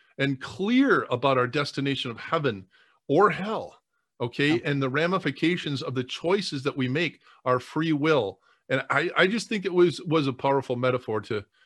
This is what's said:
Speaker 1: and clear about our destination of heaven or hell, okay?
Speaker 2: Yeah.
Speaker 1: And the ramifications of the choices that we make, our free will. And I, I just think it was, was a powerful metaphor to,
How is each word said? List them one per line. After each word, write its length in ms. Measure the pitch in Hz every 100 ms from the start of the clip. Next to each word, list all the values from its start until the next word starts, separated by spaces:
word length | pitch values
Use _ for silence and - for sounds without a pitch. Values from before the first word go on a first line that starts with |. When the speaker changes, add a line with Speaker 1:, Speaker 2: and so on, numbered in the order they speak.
| _ -
Speaker 1:
and 200 | 139 135
clear 680 | - - 196 247 269 170 113
about 280 | 123 139 131
our 80 | 123
destination 640 | 147 143 - 139 135 127
of 100 | 110
heaven 460 | - 165 143 101 - _ _ _ -
or 220 | 143 202
hell, 500 | 151 196 208 90 - _ _ _ -
okay? 360 | 120 - 143 170
Speaker 2:
Yeah. 20 | 160
Speaker 1:
And 160 | 143
the 80 | 131
ramifications 880 | 135 170 185 165 131 160 180 - 139
of 140 | 147
the 100 | 127
choices 580 | 123 - 165 202 185 143
that 120 | 135 139
we 100 | 127
make, 340 | 139 165 - _ _ 127
our 140 | 127
free 340 | - 151 165
will. 460 | 151 151 151 101 - _ _ -
And 160 | 131 -
I, 200 | 135 170 -
I 100 | 185
just 220 | 226 -
think 160 | 214
it 80 | 185
was, 300 | 180 180 -
was 240 | 170 160 139
a 80 |
powerful 420 | 131 139 139 131 123
metaphor 460 | 127 123 - 107
to, 240 | 104 107 101 _